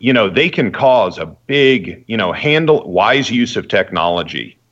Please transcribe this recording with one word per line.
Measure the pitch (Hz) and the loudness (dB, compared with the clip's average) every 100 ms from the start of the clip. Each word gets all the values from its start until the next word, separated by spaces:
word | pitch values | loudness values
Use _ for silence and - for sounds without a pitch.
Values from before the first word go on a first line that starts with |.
you | 117 | 0
know, | 127 98 | 2 2
they | 104 170 | 2 0
can | 175 113 | 0 -4
cause | - 135 127 95 - | 0 2 2 0 -4
a | |
big, | 80 - - 143 135 123 87 85 - | -12 -12 -4 2 4 2 -2 -12 -6
you | 113 | -4
know, | 92 | -2
handle, | 80 147 156 160 151 - | -2 0 0 2 2 0
wise | 87 107 135 123 | 0 2 2 0
use | 120 120 107 | 0 -2 -4
of | - | -2
technology | 101 90 87 85 87 82 69 55 - _ | -2 -2 -2 0 -2 -4 -8 -12 -16 _